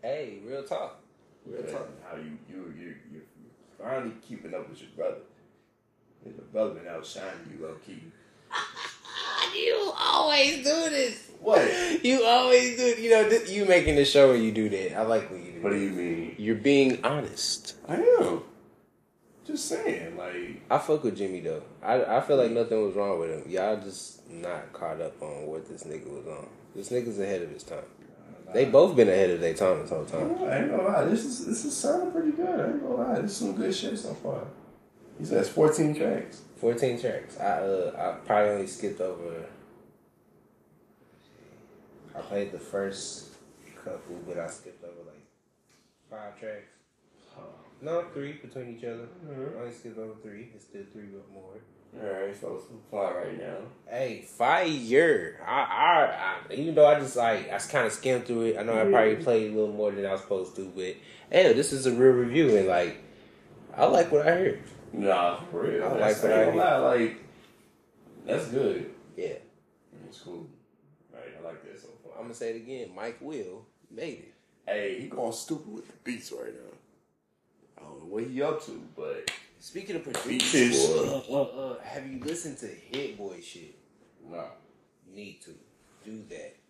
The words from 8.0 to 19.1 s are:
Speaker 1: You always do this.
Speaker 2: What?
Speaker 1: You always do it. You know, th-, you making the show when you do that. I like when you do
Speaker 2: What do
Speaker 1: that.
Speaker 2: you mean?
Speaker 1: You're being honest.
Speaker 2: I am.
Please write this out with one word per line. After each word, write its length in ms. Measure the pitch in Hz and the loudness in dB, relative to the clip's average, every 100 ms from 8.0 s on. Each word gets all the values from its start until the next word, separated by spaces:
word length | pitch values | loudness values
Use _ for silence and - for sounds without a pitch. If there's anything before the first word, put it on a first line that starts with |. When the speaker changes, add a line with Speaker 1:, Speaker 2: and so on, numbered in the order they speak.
| 80 - _ _ _ - - - - - - - 539 - - 403 | -20 -20 _ _ _ -8 -8 -12 -14 -14 -14 -10 -6 -4 -2 0
Speaker 1:
You 360 | 466 453 403 - | 2 2 0 0
always 600 | - - 311 294 277 302 | 2 4 4 6 4 2
do 320 | 262 320 320 | 0 2 0
this. 380 | 294 247 208 - - | 0 -2 -4 -16 -6
Speaker 2:
What? 640 | - - - 359 349 320 240 | 4 6 6 2 0 2 4
Speaker 1:
You 180 | 262 | 4
always 540 | 226 247 254 247 247 233 | 6 6 8 6 6 2
do 80 | 247 | 2
it. 120 | 226 | 2
You 100 | 226 | 6
know, 180 | 226 208 | 6 8
th-, 200 | 226 - | 4 2
you 160 | 196 196 | 0 6
making 300 | 180 156 147 | 6 6 4
the 100 | 139 | 6
show 260 | 143 135 | 10 10
when 120 | 123 | 10
you 80 | 110 | 4
do 180 | 107 107 | 2 0
that. 280 | 98 95 98 | 0 -2 -2
I 40 | |
like 260 | 110 113 - | 2 2 0
when 120 | 92 87 | -12 -14
you 60 | |
do 80 | 87 | -4
Speaker 2:
What 100 | 95 | -2
do 80 | 101 | 0
Speaker 1:
that. 40 | 98 | 0
Speaker 2:
you 60 | |
mean? 440 | 90 87 82 82 - | -2 -4 -4 -6 -6
Speaker 1:
You're 180 | 104 110 | -2 2
being 480 | 135 139 135 123 | 4 6 6 4
honest. 720 | 120 147 107 - - - - - - | 0 -2 -4 -6 -6 -6 -10 -16 -6
Speaker 2:
I 80 | 165 | 2
am. 460 | 466 466 - - - - - _ _ _ _ | 6 6 4 -2 -8 -20 -20 _ _ _ _